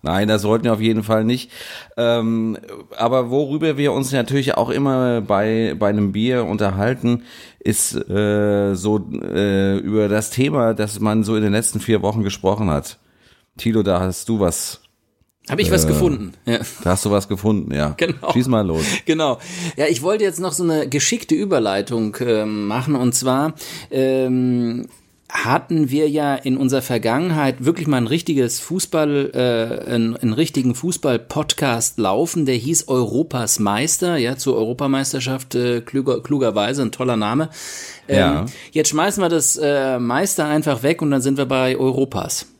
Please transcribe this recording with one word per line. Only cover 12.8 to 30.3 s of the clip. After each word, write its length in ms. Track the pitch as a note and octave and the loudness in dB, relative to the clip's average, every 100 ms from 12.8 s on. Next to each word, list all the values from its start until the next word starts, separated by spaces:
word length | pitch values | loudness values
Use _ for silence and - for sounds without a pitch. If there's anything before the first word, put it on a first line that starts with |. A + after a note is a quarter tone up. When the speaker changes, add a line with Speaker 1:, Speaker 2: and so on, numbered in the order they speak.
| - - _ _ _ _ _ - | -4 -18 _ _ _ _ _ -4
Speaker 1:
Tilo, 260 | A#2 A2 | 0 2
da 180 | G2 F2+ | 2 2
hast 280 | F#2 F2+ - | 0 -4 -2
du 100 | A2+ | 2
was. 440 | F2+ - - - _ _ _ _ _ _ - | 2 0 -8 -10 _ _ _ _ _ _ -6
Speaker 2:
Hab 100 | D3 | -2
ich 120 | E3 | 2
was 120 | E3+ | 4
Speaker 1:
Äh, 40 | D#3 | 4
Speaker 2:
gefunden? 440 | D3+ F3 C3+ G2 - - | 4 2 0 -6 -8 -2
Ja. 140 | A#2 - - | -2 -4 -4
Speaker 1:
Da 60 | F2 | 0
hast 140 | F#2+ | 0
du 60 | G#2 | 2
was 160 | G2+ F#2+ | 0 0
gefunden, 480 | G2 G#2+ G#2 C#2 | -2 0 0 0
ja. 200 | C#2+ D2+ D2 | -2 -2 0
Speaker 2:
Genau. 360 | E3+ - - | -2 -2 0
Speaker 1:
Schieß 140 | B2 B2+ | 0 2
mal 160 | A2+ F#2+ | 2 2
los. 180 | D#2+ C#2+ - | 0 -2 -2
Speaker 2:
Genau. 340 | - D#3+ D3+ B2 - F3 E3+ - | -2 0 0 -2 -8 -8 -8 -2
Ja, 100 | D3+ | 0
ich 160 | E3 | 0
wollte 200 | E3 G#3+ | 0 0
jetzt 160 | G3+ E3 | 0 -2
noch 120 | F3+ | -6
so 100 | D3+ | -2
eine 260 | E3+ D#3 C3+ | 0 0 0
geschickte 460 | C#3+ - A#3 - | -2 0 -2 0
Überleitung, 840 | D#3 G3+ D3+ G#2+ G2 G2+ A#2 G#2+ G#2 | 0 2 0 2 0 -2 -2 -2 -2
ähm, 460 | B2 A2 G#2+ G#2+ G#2 | 0 0 0 -2 -2
machen. 260 | A2+ B2 | -2 0
Und 200 | C#3 B2 A#2+ | 2 2 2
zwar, 380 | C3 C3 D#3 D#3+ - - - | 0 0 0 -6 -14 -14 -6
ähm, 960 | C3+ C3 C3 C3 B2+ B2+ B2 A#2+ A#2+ - - _ _ - | 0 2 2 2 2 2 0 -2 -4 -10 -18 _ _ -8
hatten 600 | - A2+ C#3+ - E3 C#3+ | -4 0 0 0 0 2
wir 180 | C#3+ D3+ | 2 2
ja 260 | D3+ C#3+ C3+ | 2 0 -2
in 200 | C3+ C3 | -2 0
unserer 240 | C3 C3+ | 2 0
Vergangenheit 800 | B2+ A#2+ A2+ B2+ F3+ D#3 C3+ B2+ | 0 0 2 0 0 2 0 0
wirklich 220 | B2+ E3+ D3+ | -2 0 0
mal 120 | C3 | 0
ein 80 | A#2 | 0
richtiges 540 | E3 - C#3+ A#2+ - | -2 0 0 0 -2
Fußball, 680 | - F3+ - E3 D3+ C#3+ C#3 C3 B2 A#2 A2+ B2 - | -6 -4 -2 0 2 0 0 0 2 2 -2 -4 -2
äh, 40 | |
einen, 260 | A#2+ A2+ A#2 | 0 0 0
einen 160 | A#2+ | 0